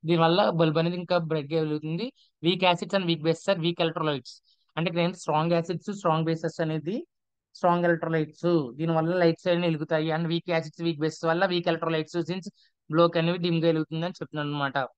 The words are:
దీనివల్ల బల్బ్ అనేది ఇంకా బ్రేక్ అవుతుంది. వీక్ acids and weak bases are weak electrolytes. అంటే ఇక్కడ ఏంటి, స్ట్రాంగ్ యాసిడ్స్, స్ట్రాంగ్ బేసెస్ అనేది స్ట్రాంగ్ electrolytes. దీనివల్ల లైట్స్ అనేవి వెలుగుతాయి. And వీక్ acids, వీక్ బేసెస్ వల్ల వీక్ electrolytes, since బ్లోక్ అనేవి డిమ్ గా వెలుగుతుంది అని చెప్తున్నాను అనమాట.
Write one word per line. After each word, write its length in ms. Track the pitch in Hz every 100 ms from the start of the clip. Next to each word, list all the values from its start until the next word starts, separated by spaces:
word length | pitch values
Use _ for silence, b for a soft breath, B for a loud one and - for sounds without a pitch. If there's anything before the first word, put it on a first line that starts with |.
| 160
దీనివల్ల 340 | 170 165 175 208 170
బల్బ్ 180 | 165 156
అనేది 160 | 170 180
ఇంకా 140 | 175 175 165
బ్రేక్ 180 | 156 143 160
అవుతుంది. 440 | 156 151 156 165 240 b b _ 160
వీక్ 180 | 185 185
acids 240 | 175 202 196
and 80 | 175
weak 120 | 165 160
bases 220 | 160 -
are 60 | 196
weak 160 | 165 175 165
electrolytes. 460 | 160 156 139 - - _ _ _ -
అంటే 120 | 170
ఇక్కడ 120 | 170 170
ఏంటి, 140 | 175
స్ట్రాంగ్ 300 | - 151 165 170
యాసిడ్స్, 340 | 165 170 - 202
స్ట్రాంగ్ 260 | 175 160 160
బేసెస్ 260 | 160 165 - 160
అనేది 300 | 156 147 226 349 _ _ _ _ -
స్ట్రాంగ్ 280 | 180 175 175
electrolytes. 580 | 165 165 160 156 - 170 170 131 135
దీనివల్ల 400 | 165 160 160 180
లైట్స్ 240 | 170 165 185
అనేవి 140 | 175 175
వెలుగుతాయి. 380 | 156 156 160 156 156
And 80 | 170
వీక్ 180 | 170 170 165
acids, 220 | 156 - 170
వీక్ 140 | 151
బేసెస్ 220 | 156 156 165
వల్ల 180 | 165 190
వీక్ 140 | 175 175
electrolytes, 440 | 165 165 160 156 170 160
since 180 | 185 180 b b b _
బ్లోక్ 240 | 156 170 170
అనేవి 180 | 165 180 175
డిమ్ 120 | 165
గా 40 | 165
వెలుగుతుంది 360 | 160 156 160 170
అని 80 | -
చెప్తున్నాను 300 | 156 151 147
అనమాట. 240 | 147 139 135 127